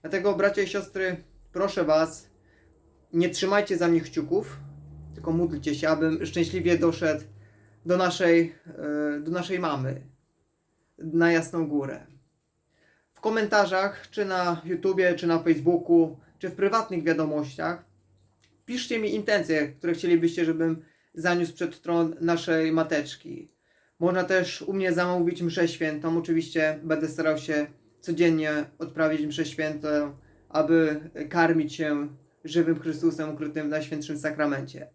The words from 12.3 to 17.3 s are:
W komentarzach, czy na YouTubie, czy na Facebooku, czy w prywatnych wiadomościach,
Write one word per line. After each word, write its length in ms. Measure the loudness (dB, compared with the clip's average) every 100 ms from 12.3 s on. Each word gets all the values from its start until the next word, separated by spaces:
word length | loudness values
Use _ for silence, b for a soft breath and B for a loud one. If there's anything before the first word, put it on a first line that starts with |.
| _ _ _ _ _ _ _ _
W 80 | _
komentarzach, 920 | -2 0 2 4 4 2 0 -4 -12
czy 140 | -4
na 380 | -2 0 0 -2
YouTubie, 500 | -4 -2 0 2 2
czy 120 | 2 2
na 120 | 2
Facebooku, 800 | 2 2 4 0 4 6 6 B B B
czy 60 | -10
w 40 |
prywatnych 480 | 0 2 2 0 -2
wiadomościach, 840 | 0 0 0